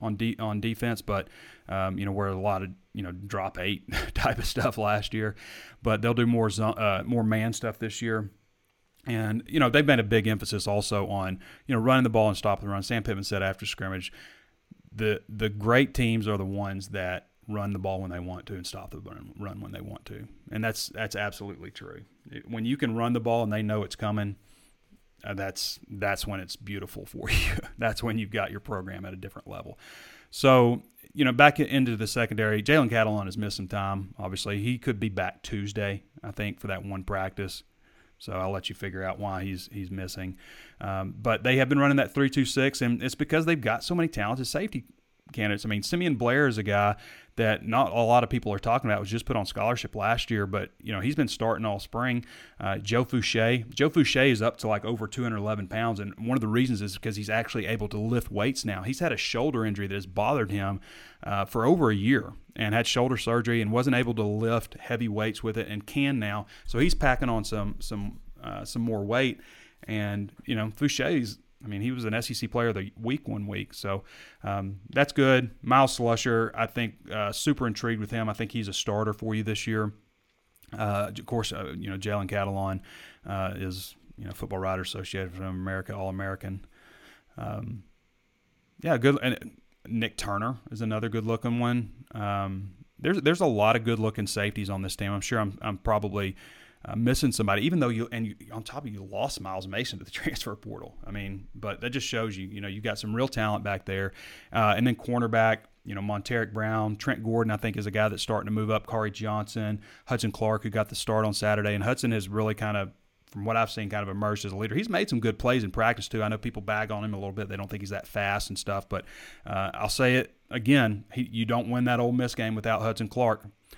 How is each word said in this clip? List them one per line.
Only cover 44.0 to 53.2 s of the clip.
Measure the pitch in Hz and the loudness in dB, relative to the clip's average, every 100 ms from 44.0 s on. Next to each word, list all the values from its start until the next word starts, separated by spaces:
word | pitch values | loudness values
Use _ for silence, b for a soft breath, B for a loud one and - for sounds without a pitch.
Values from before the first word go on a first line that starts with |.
| 165 | 0
talented | - 104 131 123 | 0 -2 -2 -2
safety | 156 208 123 - _ _ _ - | -4 -4 -6 -10 _ _ _ -10
candidates. | 123 107 101 | -2 0 0
I | 110 | 0
mean, | 104 | -2
Simeon | - 175 175 120 | 0 0 2 2
Blair | 120 135 139 | 4 4 4
is | 110 | 2
a | |
guy | 104 101 104 101 B B B - | 2 4 4 2 B B B 0
that | 110 107 | 2 2
not | - 117 101 | 2 2 4
a | |
lot | 117 113 123 | 4 6 6
of | 117 | 6
people | 120 110 | 0 0
are | 98 | -2
talking | 113 120 113 | 2 2 2
about, | 104 | 0
was | 98 | 0
just | 113 | -4
put | - 117 | -2 -2
on | 95 | -2
scholarship | 104 110 120 - | -2 0 0 -4
last | 107 101 117 - | -2 0 0 0
year, | 110 | 0
but, | 98 98 95 _ | 0 -2 -4 _
you | - | -6
know, | 95 | -2
he's | 117 | 0
been | 151 127 | 0 0
starting | - 113 98 | 0 0 0
all | 110 101 | -2 -4
spring. | - 117 127 120 - B B B | -4 -4 -2 -2 -4 B B B
Uh, | 98 101 | -4 -2
Joe | 101 117 | 0 2
Fouché, | 123 127 | 2 0